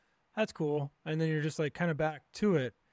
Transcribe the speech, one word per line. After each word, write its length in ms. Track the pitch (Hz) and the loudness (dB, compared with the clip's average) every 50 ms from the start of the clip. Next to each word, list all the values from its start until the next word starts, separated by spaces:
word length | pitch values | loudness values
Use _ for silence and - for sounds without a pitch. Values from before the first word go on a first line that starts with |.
| _ _ _ _ _ _ - | _ _ _ _ _ _ -4
that's 160 | - 220 - | -2 -2 -2
cool." 400 | - - 165 147 147 147 143 143 - _ - | -2 -2 -2 0 0 0 -2 -4 -8 _ -6
And 160 | 156 156 160 | -2 0 0
then 80 | 160 160 | 2 2
you're 140 | 156 151 | 2 0
just, 160 | 147 156 - - | 0 -2 -2 -2
like, 160 | 156 143 - | -2 -2 -2
kinda 200 | - 175 170 160 | -2 0 0 0
back 280 | 139 156 156 151 139 _ _ - | 0 0 -2 -2 -6 _ _ -4
to 200 | - 208 208 185 | 0 2 4 4
it. 200 | 147 127 120 - _ _ _ | 4 2 0 -6 _ _ _